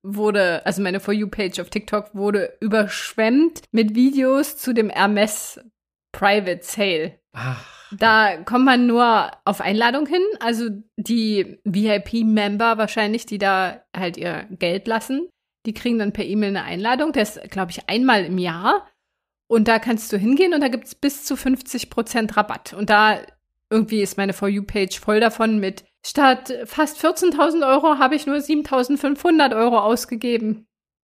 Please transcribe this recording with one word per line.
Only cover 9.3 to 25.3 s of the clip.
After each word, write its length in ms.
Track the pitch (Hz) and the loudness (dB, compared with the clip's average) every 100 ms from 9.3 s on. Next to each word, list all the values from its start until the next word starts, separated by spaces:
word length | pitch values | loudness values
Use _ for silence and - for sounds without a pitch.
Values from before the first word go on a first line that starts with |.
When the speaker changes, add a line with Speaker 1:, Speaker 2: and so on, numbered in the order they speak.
| - | -2
Speaker 1:
auf 160 | - 196 | -4 -2
Einladung 460 | - 208 233 269 277 | -2 2 2 0 0
hin, 160 | 359 392 - | 0 0 -2
also 280 | 226 226 233 202 - - | -4 -2 -4 -8 -12 -12
die 600 | 208 233 220 202 185 - | -2 0 0 0 -2 -6
V-I-P-Member 1120 | 208 185 214 202 202 226 220 214 202 208 233 220 | -4 0 2 0 0 0 2 2 0 0 0 0
wahrscheinlich, 480 | 208 226 208 226 - | -2 -2 -2 -2 -6
die 120 | 202 | -2
da 440 | 196 190 185 - _ 185 | 0 2 -2 -6 _ -6
halt 200 | 180 175 | -6 -6
ihr 300 | 175 156 - | -8 -8 -10
Geld 360 | 185 175 190 226 | -4 -2 -2 -2
lassen, 420 | 226 220 269 359 _ _ _ 233 | -4 -2 -6 -6 _ _ _ -10
die 80 | |
kriegen 240 | 214 240 233 | -6 -2 0
dann 140 | 208 | -2
per 120 | 208 | -4
E-Mail 260 | 190 208 202 | -4 -2 -2
eine 140 | 196 | -2
Einladung. 480 | - 170 220 254 302 | -6 -6 -2 0 0
Der 100 | 277 | 0
ist, 180 | 208 - - | -2 -4 -10
glaub 200 | 190 180 | -6 -6
ich, 180 | - - | -6 -4
einmal 360 | 208 262 220 | 0 4 2
im 140 | 170 185 | 2 -2
Jahr. 480 | 180 165 208 392 - _ _ _ _ _ _ | -4 -2 0 0 -4 _ _ _ _ _ _
Und 180 | 233 220 | 2 4
da 100 | 226 | 2
kannst 340 | 233 226 - | 2 -4 -2
du 60 | 202 | -2
hingehen 360 | 214 277 370 | 2 4 4
und 60 | 311 | 2
da 80 | 269 | 0
gibt's 260 | 240 - | -2 -8
bis 300 | - 285 277 | -4 -4 -4
zu 120 | - 269 | -8 -4
fünfzig 540 | 262 262 - 247 - | -2 -2 -4 -10 -6
Prozent 460 | - 226 247 220 214 | -6 -2 -2 0 -2
Rabatt. 360 | 214 - - | -2 -6 -12
Und 180 | 196 208 | -8 2
da 280 | 208 214 202 - _ _ _ _ | 4 4 2 -8 _ _ _ _
irgendwie 300 | 220 220 214 | 0 0 -2
ist 160 | 196 - | -2 -2
meine 160 | 196 | -4
For 160 | 190 202 | -2 -2
You-Page 500 | 202 202 214 190 - | -2 -4 -4 -4 -4
voll 220 | - 214 | 0 2
davon 380 | 226 | 2